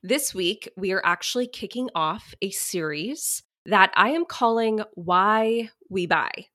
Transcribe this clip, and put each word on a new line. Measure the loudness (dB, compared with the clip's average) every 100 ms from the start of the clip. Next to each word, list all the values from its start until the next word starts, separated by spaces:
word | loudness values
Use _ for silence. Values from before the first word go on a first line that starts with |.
| 0
this | 0 0 -2
week, | -2 -2 -8 -6
we | -2
are | 0 2
actually | 0 0 -2 -4
kicking | -6 -10 -6 -6 -2
off | -2 -2 -10 -8
a | -6
series | -4 -4 -4 -4 -4 -6 -6 -6 -6 _ _ 0
that | 4 4 4
I | 2
am | 2 -2
calling | 0 2 2 2 0 -4 -8
Why | 0 4 4 4 4 0 -2 _ _
We | -4 2
Buy. | 2 0 -6 -16